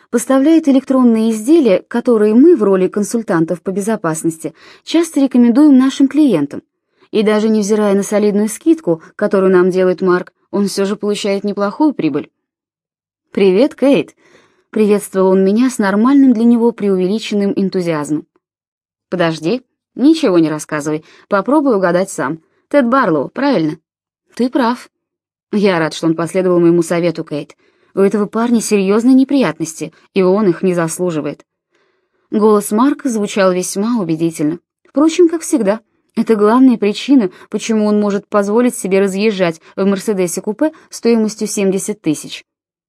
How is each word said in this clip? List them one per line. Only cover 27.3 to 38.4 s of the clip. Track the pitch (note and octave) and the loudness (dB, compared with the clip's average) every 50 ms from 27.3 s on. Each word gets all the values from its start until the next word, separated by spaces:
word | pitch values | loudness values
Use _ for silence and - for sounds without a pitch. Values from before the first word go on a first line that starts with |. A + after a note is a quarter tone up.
| D3+ D3 D3+ - - _ _ _ _ _ _ _ _ | -10 -12 -12 -14 -20 _ _ _ _ _ _ _ _
У | - | 0
этого | G3 G3+ G#3+ G#3 G#3 | 0 0 0 -2 -4
парня | G3 - A3 A#3 A#3+ A#3 A3 | -4 -4 -4 -2 0 0 -2
серьезные | - - G#3+ G3+ F#3 F#3+ G#3 A#3 A3+ B3+ C4 | 0 0 0 0 0 0 0 2 2 4 4
неприятности, | C4 C4+ C4 C#4+ C4+ A3+ D#3 D3+ - E3 - - - D#3 - - _ _ _ _ | 4 4 2 0 0 0 0 -2 -4 -8 -10 -8 -12 -14 -14 -14 _ _ _ _
и | G3 F#3 | 0 2
он | F#3 F#3+ G#3 A3 F#3 | 2 2 2 2 0
их | E3 - - | 0 0 -2
не | F#3 F3 | -2 0
заслуживает». | F3 E3 D#3+ - - F3+ F3+ D#3+ D3+ C#3+ D3 D#3 - _ _ _ _ _ _ _ _ _ _ _ _ _ _ _ _ _ _ | 0 -2 -4 -4 -6 -6 -4 -4 -6 -6 -8 -10 -12 _ _ _ _ _ _ _ _ _ _ _ _ _ _ _ _ _ _
Голос | - A3 G#3 A3 G#3 G#3 G3+ - | -2 2 2 4 4 2 0 -2
Марка | G#3 G#3+ B3+ C#4+ D4+ D4 - C4+ | 0 0 0 0 0 -2 -4 -6
звучал | A3 A3 G#3 G3+ - G#3 F#3+ F#3 F3+ | -4 -4 -6 -4 -2 0 0 2 0
весьма | F3+ F#3 - - G3 G3+ A#3 B3 A3+ | 0 -4 -6 -6 -6 -4 -4 -2 -4
убедительно. | F3+ E3 D#3+ D#3 E3 E3 D#3+ - D#3 D3+ E3+ F3 - _ _ _ _ _ | -2 -4 -4 -2 -2 -4 -4 -4 -4 -4 -4 -6 -12 _ _ _ _ _
Впрочем, | _ C4+ D4+ D#4+ D#4+ F4 F4+ D#4+ | _ 0 0 2 4 4 4 2
как | F4 D#4+ - | 2 -2 -4
всегда, | - E4 A#3+ G#3+ F#3+ G#3+ A#3 - _ _ _ _ _ _ | -4 -2 0 0 0 -2 -2 -6 _ _ _ _ _ _
это | A3+ A3+ - A3+ | -4 0 0 2
главная | G3+ G#3 G#3 A3+ B3+ C4 C4 A#3 - | 2 2 2 4 6 6 4 4 2
причина, | G#3 G#3 G#3 - - B3 C#4+ C4 G3+ F3+ - - - _ | 0 -2 -4 -4 -2 2 2 2 2 0 -4 -10 -14 _
почему | - G#3 - - A3 G#3+ G#3 | -10 -8 -4 -2 -2 0 0
он | G#3 G#3 G#3 | 2 0 0
может | G#3 G3+ G3+ G3+ - _ | 0 0 -2 -4 -6 _
позволить | - G#3 | -2 -2